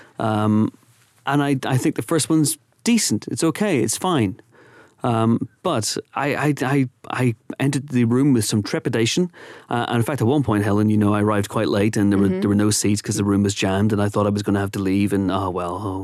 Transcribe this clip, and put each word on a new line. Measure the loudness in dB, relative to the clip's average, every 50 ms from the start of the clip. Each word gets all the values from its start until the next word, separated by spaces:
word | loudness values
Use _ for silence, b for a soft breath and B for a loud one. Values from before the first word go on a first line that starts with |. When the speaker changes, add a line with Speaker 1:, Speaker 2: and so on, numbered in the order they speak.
| B B B -4
Speaker 1:
Um, | -2 -2 0 0 2 2 2 2 0 0 -4 _ _ _ _ _ _ _ _ _ -6
and | -2 0 0
I, | 0 0 0 -2 0
I | -2 0
think | 0 0 0 -2
the | -4
first | -2 -2 -2 0 0 2
one's | 2 2 2 0 -2 -6 _ _ _ _ -2
decent. | 0 2 2 2 0 -2 -4 -4
It's | -6 -4 -2
okay. | -2 -2 0 -2 -2 0 0 0
It's | 0 -2 -2 -2
fine. | -2 0 2 2 0 0 -2 -6 b b b b b b b b b b b b
Um, | -4 -2 0 2 2 2 2 0 -2 -6 _ _
but | -4 -2 -2 -2 -2 -4 -6 -8 -10 _ -8
I, | -4 -4 -2 -2
I, | 0 0 -2 -2 -2
I, | -2 0 0 0 0 -2 -4 _ -12 -8
I | -4 0 0 0 0 -2 _ -12 -6 -2
entered | -2 -2 -2 -2 -4 -2
the | 0 2 2
room | 2 2 2 4 4
with | 2 2 2
some | 0 0 -2
trepidation. | -2 -2 -4 -4 -4 -2 0 0 0 0 0 0 -2 -2 B B B B B B B -6
Uh, | -4 -4 -2 0
and | 0 0
in |
fact, | 0 0 -2 0
at | 2
one | 2 2 2
point, | 2 2 0 0 0
Helen, | 2 2 2 2 2
you | 4
know, | 4 4 2
I | 2 2
arrived | 2 2 2 0 -2 -2
quite | -2 -2 0 0
late | 2 2 2 2 2
and | 2 2 4
there | 4 4
were, | 4 2
Speaker 2:
Mm-hmm. | 2 0
Speaker 1:
there | 0 2
were | 2
no | 2 2 2
seats | 0 0 0 0 0 0
'cause | -2 -4 -2
the | -2 0
room | 2 2 2
was | 2 0 0
jammed | -2 -2 -2 0 0 0 2
and | 2 0
I | 0 0
thought | 0 0 0
I | 0
was | 0 0
gonna | 0 0 0 0
have | -2 -2
to | -4 -4
leave | -2 0 2 2 2 2
and, | 0 0 0 0
oh, | -2 -2 -4 -4
well, | -4 -4 -4 -6 -6 -6 -6
oh, | -6 -6 -6